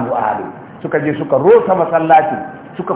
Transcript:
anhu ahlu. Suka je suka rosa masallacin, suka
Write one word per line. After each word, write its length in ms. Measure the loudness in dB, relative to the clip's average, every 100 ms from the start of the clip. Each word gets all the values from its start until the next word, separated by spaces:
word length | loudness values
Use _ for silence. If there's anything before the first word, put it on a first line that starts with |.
anhu 160 | -2 -2
ahlu. 320 | -2 -4 -8 -14 -20 -14
Suka 160 | -4 -2
je 140 | -2 -4
suka 160 | -2 2
rosa 400 | 6 4 4 0
masallacin, 640 | 0 0 4 4 4 -4 -10 -16 -16 -12
suka 180 | -8